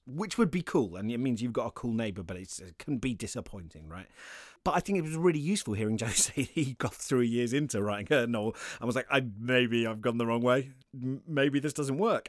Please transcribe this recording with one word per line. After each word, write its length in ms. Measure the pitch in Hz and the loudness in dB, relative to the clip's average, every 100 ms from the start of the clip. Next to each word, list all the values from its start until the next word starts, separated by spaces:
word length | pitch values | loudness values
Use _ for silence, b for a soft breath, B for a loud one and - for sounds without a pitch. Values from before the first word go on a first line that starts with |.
| - | -12
which 320 | 139 220 - | -8 -6 2
would 140 | 202 | 2
be 100 | 175 | 2
cool. 360 | - 170 104 90 | 0 2 2 -2
And 120 | 107 | -4
it 100 | 120 | 0
means 220 | 131 113 | 0 0
you've 120 | 120 | 0
got 140 | 117 113 | -2 -4
a 40 | |
cool 220 | - 123 | -4 -2
neighbour, 280 | 113 110 95 | -2 -2 -4
but 140 | 87 92 | -8 -10
it's, 240 | 95 - | -10 -14
it 180 | 90 82 | -14 -14
can 200 | - 131 | -6 -4
be 160 | 131 | -2
disappointing, 760 | 104 107 104 87 101 82 80 78 | -4 -6 -8 -10 -12 -14 -16 -14
right? 200 | 87 - B B B B B 185 | -14 -14 B B B B B 0
But 100 | 165 | 0
I 60 | |
think 160 | 170 196 | 2 0
it 60 | |
was 120 | 156 160 | 0 4
really 240 | 175 151 | 4 4
useful 340 | 147 208 - | 2 0 0
hearing 220 | 101 110 110 | 0 0 0
Joe 120 | 117 | 0
<laughs> 20 | |
say 320 | - - - | 2 2 0
he 320 | 123 - 131 | -2 0 -2
got 200 | 123 123 | 0 -4
three 340 | - - 131 120 | -4 0 2 4
years 260 | 117 120 | 2 2
into 280 | 135 151 107 | 0 0 0
writing 300 | 104 104 104 | 0 -2 2
a 160 | 147 117 | 2 4
novel 300 | 117 107 - B B | 0 -2 -4 B B
and 60 | 117 | -2
was 100 | 127 | -2
like, 100 | 123 | 2
"I, 160 | 139 127 101 | 0 0 -6
maybe 480 | 117 127 123 117 113 | 2 4 4 4 2
I've 140 | 110 | 0
gone 160 | 120 117 | 0 0
the 80 | 117 | 2
wrong 160 | 117 | 2
way. 300 | 123 127 135 - _ | 4 4 2 -10 _
M-, 280 | 131 127 135 - | -8 -6 -6 -4
maybe 360 | 147 143 139 | 2 4 4
this 100 | 147 | 0
doesn't 260 | 143 135 135 | -2 -2 2
work." 300 | 220 190 | 2 2